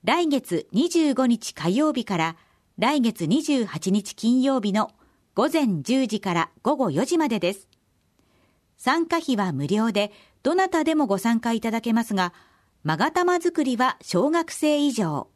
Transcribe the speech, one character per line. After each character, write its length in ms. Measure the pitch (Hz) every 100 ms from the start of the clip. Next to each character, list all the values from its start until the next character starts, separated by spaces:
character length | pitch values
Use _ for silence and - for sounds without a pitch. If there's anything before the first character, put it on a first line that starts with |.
来 240 | 170 320 330
月 400 | 277 - 165 -
二 160 | 196 339
十 280 | 339 302 262
五 100 | 254
日 280 | 233 -
火 160 | - 160
曜 240 | 214 302
日 120 | 262 -
か 120 | 180
ら、 180 | 165 165 _ _ _ -
来 240 | 220 302
月 240 | 233 220 156
二 160 | 262
十 240 | 311 277 214
八 260 | 156 190
日 220 | 202 196
金 280 | - 226 254
曜 200 | 262 269
日 100 | 208
の 200 | 196 - _ _ _ _
午 160 | - 262
前 300 | 320 262 170
十 240 | 135 262 254
時 140 | 214
か 160 | 190 170
ら 140 | - _
午 140 | - 277
後 160 | 233
四 140 | 143 247
時 120 | 349
ま 100 | 302
で 120 | 220
で 140 | 175
す。 140 | 202 - _ _ _ _ _ _ _ _ _ _ _
参 300 | - 320 330
加 100 | 226
費 180 | - 226
は 160 | 185
無 160 | 135 143
料 240 | 208 226
で、 200 | 202 208 - _ _
ど 100 | 262
な 160 | 349 381
た 140 | 349
で 100 | 311 311
も 120 | 269
ご 100 | 196
参 220 | 233 226
加 140 | 233
い 80 | 226
た 100 | 226
だ 100 | 226
け 100 | 233
ま 120 | 226
す 100 | 226
が、 180 | 196 180 - _ _ _ _ 151
勾 260 | 160 269
玉 300 | 359 359 359
作 220 | 349 339
り 140 | 277 233
は 200 | 254 -
小 280 | - 175 269
学 220 | 339 330
生 260 | - 302 294
以 140 | 285
上 360 | 233 175 139 -